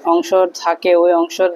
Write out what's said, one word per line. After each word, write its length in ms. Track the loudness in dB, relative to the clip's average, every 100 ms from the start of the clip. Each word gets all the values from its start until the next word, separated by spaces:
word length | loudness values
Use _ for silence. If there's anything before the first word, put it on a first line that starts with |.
| -2
অংশ 240 | 0 0 0 0 -2
থাকে, 340 | -6 -4 0 2
ওই 160 | 4
অংশের 360 | 2 -2 -2 -4